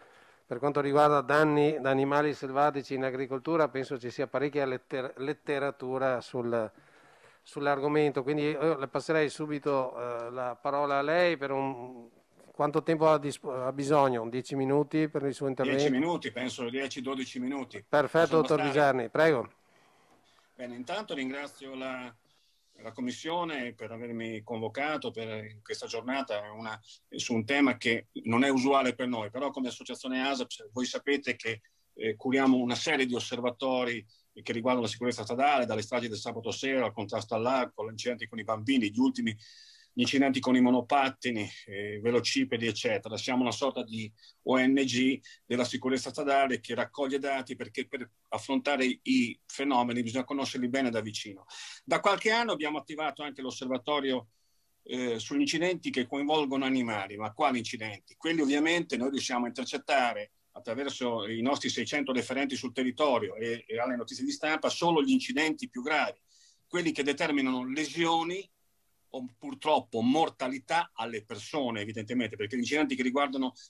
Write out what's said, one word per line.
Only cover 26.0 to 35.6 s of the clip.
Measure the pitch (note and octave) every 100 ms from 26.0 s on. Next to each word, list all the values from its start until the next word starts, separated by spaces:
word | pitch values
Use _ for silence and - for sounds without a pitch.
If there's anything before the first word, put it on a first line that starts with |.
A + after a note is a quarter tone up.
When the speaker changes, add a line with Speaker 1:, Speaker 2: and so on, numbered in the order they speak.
| A#2+ C3+ B2 G#2 G#2
Speaker 2:
una, | G#2+ A2+ G#2+ - - _
su | - -
un | A2+
tema | A2 C#3+ C#3 A#2+
che | A#2+ A#2 - -
non | A2+ A#2
è | C#3
usuale | C3 C3 C#3 B2+
per | A#2+ B2+
noi, | A#2+ G#2
però | B2 C#3
come | C#3 B2+
associazione | A2 B2 B2 C3 C3 C3+
asap | C3+ A#2+ - A2
voi | B2+
sapete | B2 B2+ - C#3+ C#3 A#2
che, | A2+ A2 _ _ _
eh, | - A2+ G#2+
curiamo | C3 C3+ C3+ B2+
una | B2
serie | A#2 - D3 B2+
di |
osservatori | A#2+ A2 A#2+ B2 A#2+ C3+ B2+ B2 A#2 G2+ _ _
che | - -
riguardano | A#2 A#2+ B2+ A2+
la |
sicurezza | - B2 A#2+
stradale, | G#2+ A#2+ C#3 D3